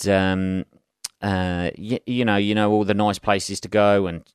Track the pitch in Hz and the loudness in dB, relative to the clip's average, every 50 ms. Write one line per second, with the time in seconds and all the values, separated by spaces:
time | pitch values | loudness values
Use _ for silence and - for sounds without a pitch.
0 | - 101 98 95 95 95 95 95 92 92 92 92 - - _ _ _ _ _ _ | 0 2 2 2 2 2 0 -2 -2 -2 -4 -4 -6 -10 _ _ _ _ _ _
1 | - - _ _ - 101 98 92 92 92 90 87 90 85 - - 95 107 123 - | -16 -16 _ _ -4 -2 -2 -2 -2 -2 -4 -4 -4 -6 -6 -8 -8 -6 -6 -6
2 | - - 123 123 123 110 101 101 101 104 104 107 107 104 107 107 104 98 104 101 | -4 -4 -2 0 0 2 2 2 2 2 2 2 2 2 2 2 2 2 2 2
3 | 104 104 98 - - - 101 98 - - 101 - - 95 104 107 104 101 101 101 | 2 0 0 -2 0 0 0 0 -2 -6 -8 -10 -6 -2 2 4 4 4 4 2
4 | 98 90 85 85 - _ | 2 -2 -4 -8 -14 _